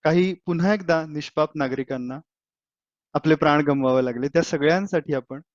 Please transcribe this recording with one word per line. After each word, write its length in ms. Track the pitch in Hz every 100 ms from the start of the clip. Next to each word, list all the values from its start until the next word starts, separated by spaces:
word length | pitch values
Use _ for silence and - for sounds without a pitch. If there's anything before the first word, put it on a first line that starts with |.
| 156
काही 280 | 170 185 175 -
पुन्हा 280 | 170 180
एकदा 320 | 214 175 165 156
निष्पाप 460 | 151 147 - 156 151
नागरिकांना 640 | 135 135 131 131 123 131 _ _ _ _ _ _ _ _ _ -
आपले 200 | 160 156
प्राण 260 | 156 147
गमवावे 420 | 143 139 131 131 127
लागले, 220 | 120 139
त्या 160 | 165
सगळ्यांसाठी 720 | 160 151 143 175 196 170 147
आपण 280 | 139 - 135 _